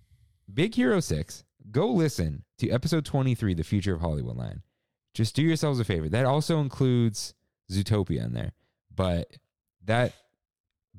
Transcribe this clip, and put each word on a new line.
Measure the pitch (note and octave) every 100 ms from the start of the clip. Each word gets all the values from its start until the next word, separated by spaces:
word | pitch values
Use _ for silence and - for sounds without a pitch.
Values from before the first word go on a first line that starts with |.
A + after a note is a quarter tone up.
| _ _ _ _ -
Big | G#2 G#3+
Hero | A#3+ B3 G3
six, | - D2+ - - _ _ G#2
go | B2 A3+
listen | G#3 D#3 - D#2+ C#2+ - -
to | -
episode | B2+ D#3+ E3
twenty-three, | - C#3 C3 A#2+ G#2
The | E2+
Future | - G2+ G2
of | E2
Hollywoodland. | E2+ D2+ B1 A#1+ A1+ - - _ _ _ _
Just | - A2
do | -
yourselves | D#3+ D#3+ D3+ B2+
a |
favor. | G#2+ E2+ D#2
That | A2+ C3
also | D3+ D#3+ D#3
includes | C#3 - C3 A#2+ A#2 G#2 - - _ _ -
Zootopia | G2 G2 G#2 F#2 C2+
in | A#1
there. | A#1 A1 - _ _ _
But | - F#2 E2+ - - _ _ _ _
that | F2+ A#2 B2 - _ _ _ _ _ _ _